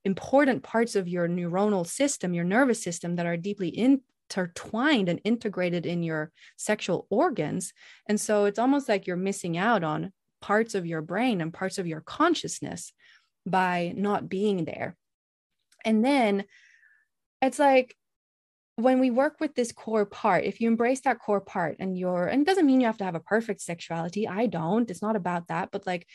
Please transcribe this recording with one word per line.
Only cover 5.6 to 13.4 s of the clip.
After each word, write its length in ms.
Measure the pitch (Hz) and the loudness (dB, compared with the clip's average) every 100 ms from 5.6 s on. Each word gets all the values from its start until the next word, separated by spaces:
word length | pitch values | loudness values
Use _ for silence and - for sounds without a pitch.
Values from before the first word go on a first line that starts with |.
| 180 175 160 | -2 -2 -2
in 160 | 175 | -4
your 280 | 165 156 156 _ - - | -2 -4 -6 _ -20 -10
sexual 500 | - 214 - 170 - | -4 -2 0 -4 0
organs. 640 | 202 349 208 151 170 - - - - - | 0 2 0 -4 -4 -8 -14 -20 -16 -4
And 140 | 208 | -4
so 240 | - 208 202 | 0 2 2
it's 140 | 202 | 2
almost 280 | 254 285 277 | 2 2 2
like 200 | 196 185 | -2 -2
you're 80 | 180 | -4
missing 420 | 190 202 180 165 | -4 -4 -4 0
out 260 | 208 220 | 2 2
on 280 | 160 156 180 - _ _ | 0 -4 -6 -12 _ _
parts 360 | - 208 226 196 | 0 0 0 -2
of 100 | 170 | -4
your 160 | 160 | -6
brain 400 | 156 185 254 190 | -4 -2 0 0
and 120 | 160 | -2
parts 260 | 170 190 202 | -4 -6 -4
of 80 | 175 | -6
your 140 | 156 | -8
consciousness 920 | - - 330 320 - - 143 170 - _ _ - _ _ | -10 0 2 2 -4 -8 -8 -10 -12 _ _ -20 _ _